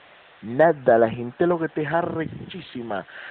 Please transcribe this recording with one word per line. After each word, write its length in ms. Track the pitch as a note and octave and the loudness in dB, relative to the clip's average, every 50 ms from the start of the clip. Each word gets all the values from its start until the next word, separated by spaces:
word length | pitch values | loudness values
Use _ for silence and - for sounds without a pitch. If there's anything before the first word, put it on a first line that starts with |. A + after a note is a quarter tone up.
| _ _ - - _ _ _ _ - | _ _ -20 -20 _ _ _ _ -12
Nada, 540 | G#2+ A#2+ C3+ D#3 E3+ D#3+ C#3+ B2+ B2+ A#2 A2+ | -6 2 4 4 4 4 4 4 4 6 6
la 100 | A#2 A2+ | 6 4
gente 380 | A2+ A#2+ A#2+ A#2+ - - F3+ F3 | 2 -4 -8 -10 -2 0 0 0
lo 100 | F3 E3 | 2 0
que 120 | E3 D#3 | -2 -4
te 120 | - D#3+ D3+ | -4 -4 -4
es 80 | D3 | -2
arrechísima. 1160 | D#3+ E3+ F3 E3+ E3 E3 D#3 - - - - - - F#3 - - - B2+ A#2 A2+ G#2 F#2 F2 - - - - - | -2 -2 -2 -2 -4 -6 -6 -8 -10 -12 -14 -14 -14 -14 -16 -14 -12 -12 -8 -6 -8 -8 -8 -10 -16 -18 -18 -18